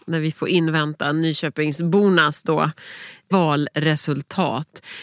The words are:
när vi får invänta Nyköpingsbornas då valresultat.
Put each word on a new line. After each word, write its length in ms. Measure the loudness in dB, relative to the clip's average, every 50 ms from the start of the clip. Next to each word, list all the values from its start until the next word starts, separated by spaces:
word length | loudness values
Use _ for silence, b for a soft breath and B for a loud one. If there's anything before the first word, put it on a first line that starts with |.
| _
när 140 | -6 -4 -2
vi 120 | -2 -2 -4
får 160 | -4 -2 0
invänta 640 | 2 2 2 2 2 0 0 -2 -2 -2 -2 0 0
Nyköpingsbornas 1300 | 0 0 0 -2 -2 -4 -4 -4 -2 -2 -2 -2 -2 0 2 2 4 4 6 6 6 4 4 2 -2 -2
då 280 | -2 0 0 0 -2 -2 B B B B B B B B B B 0
valresultat. 1600 | 2 2 2 2 2 0 0 -2 -2 -2 0 0 0 0 -2 -2 -4 -4 -6 -6 -4 -2 -2 -2 -2 -4 -6 -10 -14 -18 B B B B